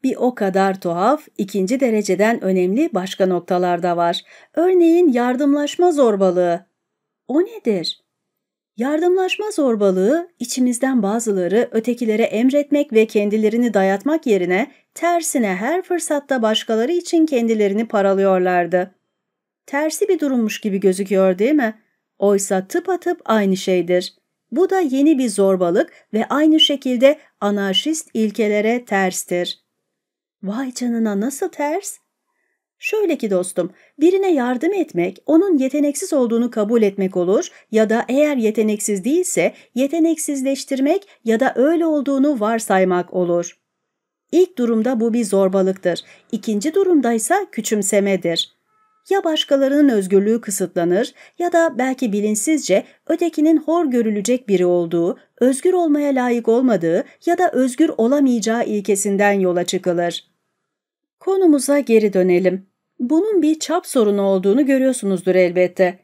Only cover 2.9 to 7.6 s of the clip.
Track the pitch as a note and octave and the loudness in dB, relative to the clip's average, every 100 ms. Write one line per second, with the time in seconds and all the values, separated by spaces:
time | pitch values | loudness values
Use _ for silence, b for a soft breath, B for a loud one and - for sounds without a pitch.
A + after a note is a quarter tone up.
2.9 | G3 F#3+ - F#3+ F3+ E3+ F3+ F3+ F3 F3 | -2 -6 -2 0 0 -2 -2 0 -2 -2
3.9 | F3 E3+ F3+ b b b - F4 F#4 E4+ | 0 -2 -2 b b b -2 2 4 4
4.9 | E4 F4+ A#3+ A#3+ B3+ C#4+ D4 D4 - F4+ | 4 2 2 0 0 0 0 -2 0 0
5.9 | D4 B3 G3+ F#3+ F3+ F3 E3+ _ _ _ | 4 2 4 2 2 0 -2 _ _ _
6.9 | _ _ _ _ C4+ G4+ A4+ | _ _ _ _ -2 -2 -4